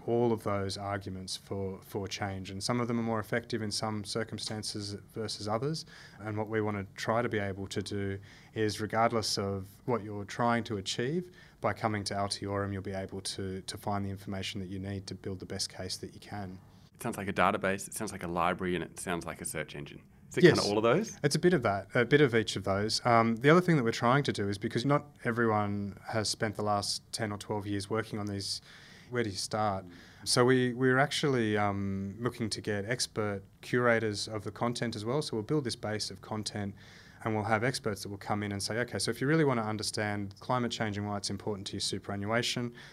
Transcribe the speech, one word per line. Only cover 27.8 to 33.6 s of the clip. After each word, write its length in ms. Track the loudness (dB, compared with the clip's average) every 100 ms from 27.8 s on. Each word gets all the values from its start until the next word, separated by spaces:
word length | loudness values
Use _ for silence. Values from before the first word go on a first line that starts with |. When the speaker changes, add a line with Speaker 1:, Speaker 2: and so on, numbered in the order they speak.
| -2
Speaker 1:
working 300 | -4 -2 -4
on 80 | -4
these, 340 | -4 -6 -8 -10 -20 -20 -20 -6
where 140 | -2
do 80 | -2
you 40 | -2
start? 480 | -4 0 0 0 -6 -16 -20 -10 0
So 200 | 4 6
we, 280 | 6 4
we're 260 | 2 4 6
actually, 580 | 4 2 2 2 4 4
um, 560 | 2 2 0 -2 -4 -4
looking 320 | -2 0 0
to 100 | 0
get 240 | -2 -2 0
expert 540 | -2 -2 0 0 0 -6 -16